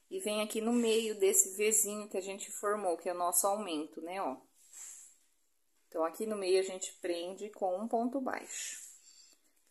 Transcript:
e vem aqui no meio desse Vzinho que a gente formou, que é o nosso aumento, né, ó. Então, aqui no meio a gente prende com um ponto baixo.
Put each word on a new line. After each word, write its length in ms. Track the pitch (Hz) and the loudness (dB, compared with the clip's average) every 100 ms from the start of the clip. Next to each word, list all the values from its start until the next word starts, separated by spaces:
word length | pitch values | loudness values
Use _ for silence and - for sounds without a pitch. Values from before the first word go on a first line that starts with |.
| _ | _
e 120 | 190 | -6
vem 200 | 202 214 | -2 -2
aqui 200 | 214 226 | -2 0
no 120 | 220 | 2
meio 460 | 240 226 220 220 208 | 4 4 4 2 4
desse 380 | 190 208 196 190 | 6 6 4 4
Vzinho 520 | 214 214 202 214 208 | 4 4 4 -2 -4
que 80 | 196 | -4
a 60 | |
gente 280 | 190 196 - | -4 -8 -10
formou, 460 | - 208 208 190 170 | -2 0 2 2 0
que 120 | 185 | -2
é 40 | |
o 60 | 175 | 0
nosso 280 | 175 180 202 | 2 4 4
aumento, 540 | 202 196 151 156 - | 0 -2 -4 -6 -8
né, 220 | 160 190 | -8 -4
ó. 140 | 165 131 - _ - - - - - _ _ _ _ _ _ _ _ | -4 -6 -12 _ -20 -18 -18 -18 -20 _ _ _ _ _ _ _ _
Então, 160 | 165 | -2
aqui 200 | 160 165 | -2 -2
no 120 | 220 208 | -6 -2
meio 240 | 185 190 | 2 2
a 20 | |
gente 300 | 190 185 - - | 2 -4 -10 -6
prende 500 | 180 170 175 190 202 | -4 -4 -4 -8 -10
com 260 | - 190 185 | -4 -2 -2
um 120 | 226 | 0
ponto 320 | 226 247 269 | 0 0 -2
baixo. 680 | 254 - - - - - - - - - - _ _ _ _ | -2 -4 -6 -10 -10 -12 -16 -20 -20 -20 -20 _ _ _ _